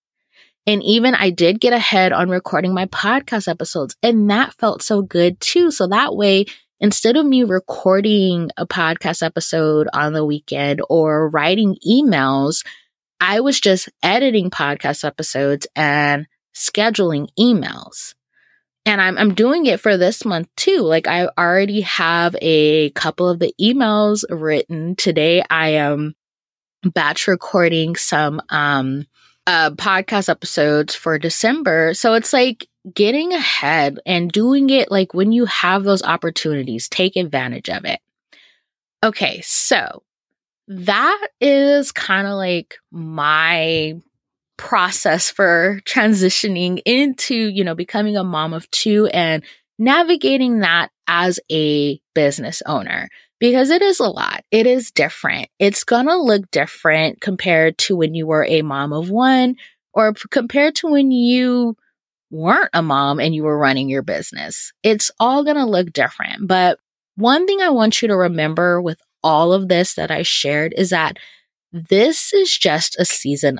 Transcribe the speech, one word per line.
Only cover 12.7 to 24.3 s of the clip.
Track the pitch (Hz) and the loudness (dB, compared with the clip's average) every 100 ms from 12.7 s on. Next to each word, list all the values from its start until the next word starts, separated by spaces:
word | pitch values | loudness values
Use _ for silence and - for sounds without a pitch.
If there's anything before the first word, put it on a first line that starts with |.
| - _ _ _ _ | -18 _ _ _ _
I | 180 208 | 0 2
was | 262 269 | 2 2
just | 208 185 - - | 2 0 -2 -4
editing | 165 214 269 220 180 | 0 2 2 2 0
podcast | - 143 143 139 147 | -2 -4 -2 -4 -4
episodes | 151 - 156 131 139 143 - | -6 -6 -6 -2 -2 -2 -4
and | - 151 147 147 143 156 _ _ | -2 0 2 2 0 -4 _ _
scheduling | - - - 220 214 180 147 147 - | -10 -6 -2 0 0 0 -2 -4 0
emails. | 240 214 127 - - - - - _ _ _ _ _ _ - | 2 2 -2 -10 -16 -16 -16 -18 _ _ _ _ _ _ -2
And | 208 | 0
I'm, | 185 185 | 0 2
I'm | 214 | 0
doing | 185 233 320 285 | 2 2 2 2
it | 180 | 0
for | 220 190 | 2 2
this | 180 226 | 2 0
month | 226 175 165 - | -4 -4 -6 -4
too. | - 381 | 0 2
Like, | 180 160 - | 2 0 0
I | 175 180 - | -2 -2 0
already | 175 185 202 208 | 2 2 2 -2
have | 185 - 165 170 170 175 | -4 -2 0 2 0 0
a | 165 160 151 156 151 | 0 4 4 4 0
couple | - 160 - 180 | -2 -6 0 0
of | 170 | 0
the | 170 - | -2 0
emails | 208 262 233 214 214 214 | 0 2 2 2 2 0
written. | - | -4